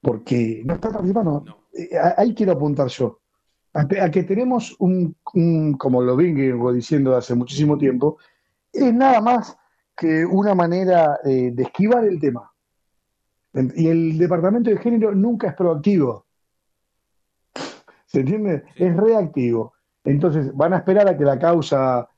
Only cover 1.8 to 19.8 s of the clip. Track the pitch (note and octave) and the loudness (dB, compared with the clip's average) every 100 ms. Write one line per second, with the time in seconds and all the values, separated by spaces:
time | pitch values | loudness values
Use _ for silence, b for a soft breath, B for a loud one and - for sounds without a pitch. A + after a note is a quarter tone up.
1.8 | E3+ E3 E3 - A#3 - G3 D#3 D3 D3 | -6 -4 -2 0 -2 0 -2 0 -2 -2
2.8 | C3 - B2 - _ _ _ _ _ D#3 | -4 -2 -6 -6 _ _ _ _ _ -4
3.8 | C#3+ G3 F#3 F#3 F3+ G3 B3+ B3 - - | -2 0 0 0 -2 -2 0 -2 -4 -2
4.8 | F3+ F#3 E3+ - - F3+ E3+ D#3+ D#3 C3+ | 0 0 -2 -6 -4 0 2 2 0 -2
5.8 | C#3 B2+ B2+ B2+ F3 D3 C3+ B2 B2 B2 | 0 0 2 2 0 0 0 0 0 -2
6.8 | A2+ D3+ C3+ B2 - B2 B2 C3+ D3+ D3 | 0 0 2 0 0 -4 -4 -2 0 2
7.8 | C#3 B2 C#3+ - b b b b _ - | 0 0 -2 -2 b b b b _ 0
8.8 | C4 A#3 C4+ A#3+ A3 B3 - - _ _ | 2 4 4 4 2 0 -2 -18 _ _
9.8 | _ - E3 D#3 E3+ F#3+ G#3 F#3+ E3+ F3+ | _ -4 0 0 2 2 2 2 0 0
10.8 | F#3 F3+ D#3 C#3+ C#3 C3 B2 A#2+ B2+ - | 2 4 4 0 0 0 0 -2 -6 -2
11.8 | G3+ A#3+ G#3+ E3+ D3 A#2+ - _ _ _ | 2 2 0 0 -2 -4 -14 _ _ _
12.8 | _ _ _ _ _ _ _ - C3 D#3+ | _ _ _ _ _ _ _ -4 -4 0
13.8 | E3 E3 E3 D#3+ F3+ F3 F3+ A#3 A#3 G3+ | 0 2 0 0 0 0 0 0 0 0
14.8 | A#3+ A#3 G#3+ G3 A3 A3+ G3 - F3+ D#3 | 0 0 0 0 0 0 -4 -2 -2 0
15.8 | G3+ F#3+ C3 A2 _ _ _ _ _ _ | 2 2 0 -4 _ _ _ _ _ _
16.8 | _ _ _ _ _ _ _ - - - | _ _ _ _ _ _ _ -14 -14 -16
17.8 | b b _ C#3 C3 G#3+ G3+ D3 - - | b b _ -2 -2 -2 -2 -4 -8 -2
18.8 | F3+ E3+ A3 A3 E3 C#3+ B2 A#2 A2 _ | 0 2 2 2 0 -2 -2 -2 -4 _